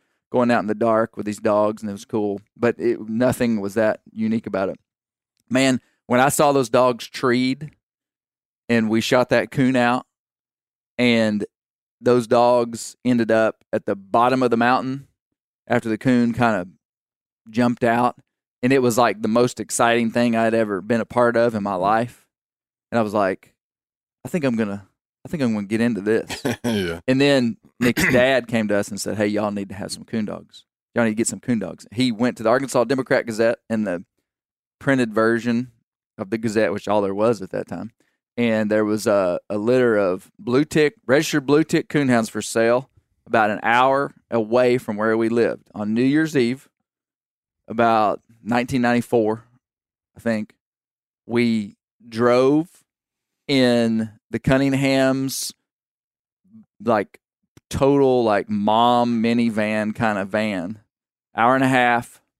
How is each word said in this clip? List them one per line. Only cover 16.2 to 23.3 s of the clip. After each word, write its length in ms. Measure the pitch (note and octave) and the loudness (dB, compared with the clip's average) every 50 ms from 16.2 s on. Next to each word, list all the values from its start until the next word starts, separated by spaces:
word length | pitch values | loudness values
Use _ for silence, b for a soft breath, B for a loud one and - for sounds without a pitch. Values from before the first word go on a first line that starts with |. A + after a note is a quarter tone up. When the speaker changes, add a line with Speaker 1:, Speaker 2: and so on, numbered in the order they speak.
| A#2+ A#2+ | 2 0
Speaker 1:
kinda 340 | A2+ A#2+ A#2+ A#2 G#2+ F#2 F2+ - - _ _ _ _ _ _ _ _ _ _ _ _ _ _ - | 0 0 0 0 0 -2 -6 -8 -16 _ _ _ _ _ _ _ _ _ _ _ _ _ _ -8
jumped 340 | A2 A#2+ B2 A#2+ A#2 - B2+ | -2 -2 0 0 0 0 0
out, 340 | A#2 A#2 A#2+ B2 B2 - _ _ _ _ _ _ _ _ - | 0 2 2 0 -2 -2 _ _ _ _ _ _ _ _ -4
and 100 | - B2+ | 0 2
it 80 | C#3 C#3 | 2 4
was, 160 | B2 B2 G#2+ | 4 2 4
like, 240 | B2 A#2 A2+ G2 G#2+ | 4 2 2 2 -2
the 80 | A2+ G#2+ | -4 -2
most 320 | A2 A#2+ B2 B2 - - | 0 2 0 0 -2 -8
exciting 500 | G2+ - - - B2 A#2 A#2 A#2+ A#2 A2+ | -10 -8 -2 0 2 2 2 2 0 -2
thing 240 | G#2+ A#2+ A#2+ A#2+ A2+ | -2 0 0 0 0
I'd 200 | A2+ A2+ A2 A2+ | 0 0 0 2
ever 260 | A2+ A2 G#2 G2+ F2+ | 0 0 0 -2 -6
been 220 | F#2+ G#2+ A#2+ A2+ | -4 -2 -2 -4
a 20 | G#2 | -4
part 320 | - - B2 A#2+ A#2 A#2 | -2 0 2 2 2 4
of 180 | A#2 A#2 A#2+ A2+ | 2 0 0 0
in 80 | G#2 | -2
my 120 | G2 G2+ G2 | -4 -4 -4
life. 480 | F2+ F#2 G2+ A2 A2+ B2 B2 - _ _ _ _ _ _ _ _ _ _ _ _ _ _ - | -2 0 0 2 0 0 -4 -8 _ _ _ _ _ _ _ _ _ _ _ _ _ _ -4
And 60 | A2+ A#2 | -2 -2
I 20 | |
was 120 | A2 G#2 G#2 | -2 0 0
like, 420 | G#2 G2 F#2 | 0 0 0